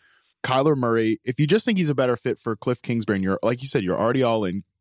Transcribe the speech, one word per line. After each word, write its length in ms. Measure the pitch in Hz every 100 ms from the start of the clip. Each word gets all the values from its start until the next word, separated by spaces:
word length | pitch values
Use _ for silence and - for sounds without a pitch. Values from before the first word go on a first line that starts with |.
| _ _ _ _
Kyler 320 | - 131 147 143
Murray, 420 | 120 113 110 110
if 160 | - 127
you 80 | 147
just 180 | 208 254
think 140 | 196
he's 100 | 156
a 60 | 139
better 200 | 127 120
fit 220 | 127 -
for 180 | - 110
Cliff 240 | - 120
Kingsbury, 340 | - 117 107 101
and 60 |
you're, 160 | 95 98
like 220 | 110 127
you 40 | 131
said, 160 | 139
you're 160 | 92 87
already 220 | 110 131
all 240 | 123 113 98
in, 180 | 92 - _